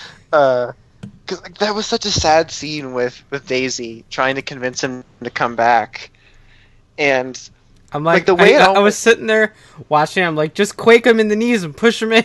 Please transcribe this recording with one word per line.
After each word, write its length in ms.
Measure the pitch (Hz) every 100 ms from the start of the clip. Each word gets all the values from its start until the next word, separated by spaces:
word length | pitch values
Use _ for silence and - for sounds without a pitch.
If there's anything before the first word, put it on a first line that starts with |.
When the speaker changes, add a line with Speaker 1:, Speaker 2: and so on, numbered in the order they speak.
| - - -
Speaker 1:
uh, 400 | 156 135 123 123 131 _ _ - - -
'cause, 140 | 180
like, 160 | 190 175
that 160 | 208 208
was 100 | 208
such 200 | 226 208
a 40 |
sad 400 | - 160 160 165
scene 420 | - 147 151 135
with, 280 | 127 123 - -
with 160 | 139 -
Daisy 580 | 127 131 120 117 113 -
trying 240 | - 131
to 80 | 135
convince 400 | - 139 127 123
him 220 | 139 127 - -
to 80 | 120
come 240 | - 117
back, 560 | 117 117 120 107 - - _ _ - - _ _ _ _ -
and 400 | 147 131 131 123 - _ _ _ _
Speaker 2:
I'm 100 | 147
Speaker 1:
like, 120 | 160
Speaker 2:
like, 120 | 170 165
Speaker 1:
the 80 |
way 200 | 180 208 277
Speaker 2:
I, 20 |
Speaker 1:
it 40 |
Speaker 2:
I 40 | 190
Speaker 1:
almost 160 | 196
Speaker 2:
was 140 | 202 202
sitting 280 | 226 233 220
there 260 | 220 214 _ _ - -
watching. 360 | 151 156 -
I'm 100 | 180
like, 200 | 151 156
"Just 220 | - 208 -
quake 300 | 233 233 240
him 140 | 226
in 80 | 214
the 80 | 208
knees 260 | 240 233
and 140 | 170 139
push 260 | 226 226
him 100 | 220
in." 120 | 220